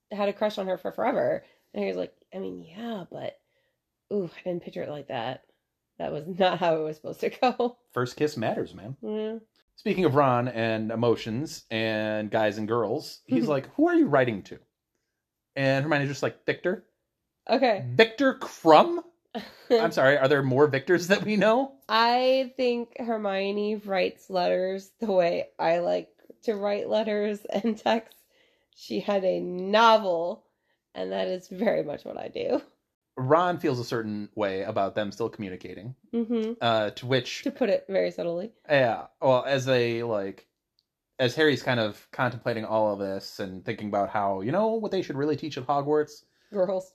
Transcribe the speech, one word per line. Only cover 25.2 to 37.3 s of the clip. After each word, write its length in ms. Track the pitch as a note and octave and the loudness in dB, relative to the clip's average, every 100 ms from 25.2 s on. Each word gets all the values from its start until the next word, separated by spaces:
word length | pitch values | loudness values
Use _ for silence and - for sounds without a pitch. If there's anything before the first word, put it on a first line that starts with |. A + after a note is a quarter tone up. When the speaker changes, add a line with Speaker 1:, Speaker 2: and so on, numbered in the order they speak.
| E3+ F3 - - | 2 0 -6 -2
Speaker 1:
I 200 | E3 E3+ | 0 0
like 300 | F3 F3+ - _ - - | 0 -2 -4 _ -20 -10
to 120 | - G3+ | -6 -4
write 340 | G3+ G#3 - | -2 -2 -2
letters 500 | G#3+ G#3+ G#3 G#3 G#3 - | -2 0 -2 -2 -4 -6
<laughs> 40 | |
and 280 | G3+ A3+ G#3+ | -4 -2 -2
texts. 440 | - A3+ - _ _ _ _ _ _ - | 0 -2 -4 _ _ _ _ _ _ -20
She 240 | - G#3 | -8 -6
had 240 | G3+ G3+ | -2 0
a 160 | F#3 F3 | 0 0
novel, 1080 | F3+ F3+ F#3+ G#3+ A#3 A3 G3 E3 F3 A3 _ _ _ _ _ - | -2 -6 0 6 8 6 4 -2 -4 -8 _ _ _ _ _ -10
and 160 | F#3 | -6
that 160 | F#3+ F#3 | -4 -4
is 200 | F#3 - | -6 -8
very 340 | F#3 G#3+ D#3+ | -2 0 0
much 200 | D3+ - - | -2 -8 -10
what 120 | - | -10
I 100 | - | -10
do. 320 | - - D4 - _ _ _ _ - | -6 -2 -2 -4 _ _ _ _ -4
Speaker 2:
Ron 380 | C3 D#3+ F3+ E3+ | 2 4 4 0
feels 220 | D#3+ B2 | -2 -2
a 40 | |
certain 460 | A2+ A#2+ G#2+ G#2 G#2 G#2+ | -4 -4 -4 -6 -6 -2
way 260 | G2 F#2+ | -2 -2
about 320 | G2 A2 G2 A2 | -4 -2 -2 -2
them 160 | G2+ | -4
still 180 | G2 A2 | -4 -6
communicating, 680 | - G2 F2+ F2+ F2+ A2+ - _ | -6 -10 -10 -14 -14 -14 -16 _
Speaker 1:
Mm-hmm. 400 | A#3 A3+ A#3 A3 A#3+ | -4 -2 -2 -4 -2
Speaker 2:
uh, 300 | A#2+ A2+ G#2 | 0 2 0
to 140 | - B2 | -2 2
which 340 | C3 - | 2 2